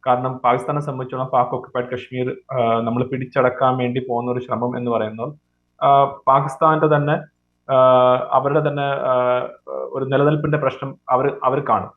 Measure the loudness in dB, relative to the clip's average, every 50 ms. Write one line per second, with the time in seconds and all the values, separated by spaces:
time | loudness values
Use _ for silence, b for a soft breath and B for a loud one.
0 | 2 2 0 2 0 -4 -6 -2 0 0 2 2 0 -4 -4 -4 -4 -6 -8 -8
1 | -10 -8 -6 -8 -6 0 0 0 0 0 -2 -8 -8 -6 _ -6 -6 -4 -6 -10
2 | -10 -8 -6 -4 -4 -4 -6 -8 _ _ -4 -2 0 2 0 0 0 -2 -2 -2
3 | -2 -2 -4 -8 -8 -4 -2 2 2 2 2 2 0 0 0 0 -2 -2 -2 -4
4 | -4 -4 -4 -4 -2 -4 -4 -6 -4 -6 -4 -4 -4 -4 -4 -4 -4 -2 -2 -2
5 | -2 -4 -6 -8 -10 -10 -10 _ _ _ _ _ _ _ _ _ 2 4 6 6
6 | 4 2 0 -4 _ 2 4 4 2 0 -2 0 2 2 4 4 4 2 2 2
7 | 2 0 -2 -2 -4 -10 _ _ _ _ _ _ _ 0 4 4 6 6 6 6
8 | 6 6 4 2 0 0 0 0 0 2 0 2 0 0 -2 -2 -4 -4 -4 -2
9 | -2 0 0 2 2 2 0 0 -2 -6 -12 _ _ -10 -8 -8 -8 -6 -6 -6
10 | -4 0 2 2 2 2 2 0 -2 -2 -2 0 0 -2 -4 -4 -12 -12 -12 _
11 | _ -2 0 0 0 0 -2 -2 -2 -2 0 0 0 0 -2 -2 -2 -6 -14